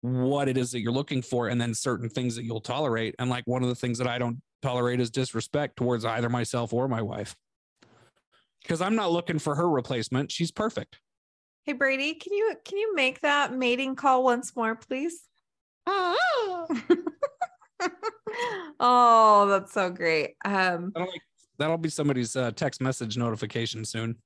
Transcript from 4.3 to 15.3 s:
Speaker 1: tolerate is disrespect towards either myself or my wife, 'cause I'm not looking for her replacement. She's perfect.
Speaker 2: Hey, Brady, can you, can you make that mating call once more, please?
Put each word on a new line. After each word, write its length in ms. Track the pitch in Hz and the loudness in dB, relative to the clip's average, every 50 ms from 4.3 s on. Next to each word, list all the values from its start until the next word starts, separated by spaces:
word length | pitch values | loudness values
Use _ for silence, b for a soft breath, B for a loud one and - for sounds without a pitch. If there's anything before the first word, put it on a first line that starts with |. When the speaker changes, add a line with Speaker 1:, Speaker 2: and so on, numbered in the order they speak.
| 117 127 - _ _ _ | -4 -6 -10 _ _ _
Speaker 1:
tolerate 400 | - 139 123 127 120 123 123 123 | -4 -2 0 0 0 0 2 0
is 100 | 123 117 | 0 0
disrespect 680 | - 135 131 - - 113 110 - - 143 147 135 _ | 0 -2 -4 -2 -4 -6 -6 -2 -2 -2 -2 -2 _
towards 280 | - 123 123 123 117 110 | -2 0 0 0 0 0
either 240 | 120 113 117 120 117 | -2 -2 0 0 0
myself 440 | 120 123 117 - - 120 117 110 - | 0 -2 -2 -2 -2 -4 -4 -2 -2
or 160 | 120 127 135 | -2 0 0
my 120 | 123 113 | -2 -2
wife, 340 | 110 101 - - 107 - - _ _ _ _ _ _ _ _ _ b b b b b b b b _ _ _ _ _ _ _ _ _ | -2 -4 -4 -6 -8 -10 -12 _ _ _ _ _ _ _ _ _ b b b b b b b b _ _ _ _ _ _ _ _ _
'cause 180 | - 175 160 180 | -4 -2 0 0
I'm 140 | 196 220 | 0 2
not 160 | 226 208 175 170 | 2 2 2 2
looking 260 | 170 170 - 170 156 | 0 0 0 -2 -2
for 160 | - 156 143 | 0 -2 0
her 140 | 139 170 175 | 0 2 2
replacement. 600 | 156 131 120 - 135 120 113 - 131 127 143 - | 2 2 0 0 -4 -4 -2 -2 -2 -2 -2 -2
She's 200 | - - 170 160 | -2 -4 -4 -4
perfect. 500 | - - - 220 - - - _ - - _ _ _ _ _ _ _ _ _ _ _ _ _ | -2 -2 -4 -2 -2 -6 -10 _ -16 -20 _ _ _ _ _ _ _ _ _ _ _ _ _
Speaker 2:
Hey, 80 | - 294 | -8 -2
Brady, 420 | 247 277 269 269 262 277 302 320 | 0 2 0 2 0 -2 -4 -6
can 180 | 311 - 370 403 | -6 -8 -4 -2
you, 240 | 403 440 440 330 - _ | 0 0 0 -2 -4 _
can 140 | - 381 403 | -8 -6 -4
you 160 | 427 440 403 | -2 -2 0
make 260 | 320 262 254 262 - | 0 0 0 0 0
that 320 | - 294 285 285 285 - 247 | 0 2 2 2 2 0 -2
mating 420 | 254 254 247 240 247 269 262 262 | -2 0 0 0 0 0 -4 -4
call 300 | 262 - 277 262 254 254 | 0 2 4 4 6 6
once 300 | 254 247 240 269 - - | 4 2 2 -2 -8 -6
more, 200 | 254 226 220 226 | -4 -2 -2 -2
please? 500 | 226 - _ 262 262 285 339 339 - - _ | -4 -6 _ -6 -4 -4 -6 -6 -10 -20 _